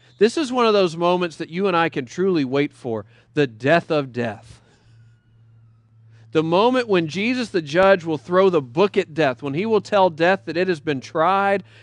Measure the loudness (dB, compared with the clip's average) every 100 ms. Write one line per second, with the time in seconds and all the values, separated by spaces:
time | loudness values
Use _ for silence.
0 | _ _ 0 2 -4 0 2 2 0 0
1 | 0 0 -2 -6 -10 -4 0 0 0 -4
2 | -8 -2 0 0 0 0 -2 -6 -8 -8
3 | -8 _ _ -2 -2 -2 2 2 2 -4
4 | -4 -6 -6 -8 -18 -20 _ _ _ -20
5 | -20 _ _ _ _ _ _ _ _ _
6 | _ -20 -4 -2 0 2 2 2 0 0
7 | 0 -2 -2 -2 -4 -6 -2 2 4 4
8 | 0 -8 -2 2 4 2 -2 0 0 0
9 | -4 -2 -2 -2 -6 -4 0 -2 0 2
10 | 2 2 0 0 -2 -4 -2 -2 -4 -6
11 | -4 0 2 2 0 -2 -4 -20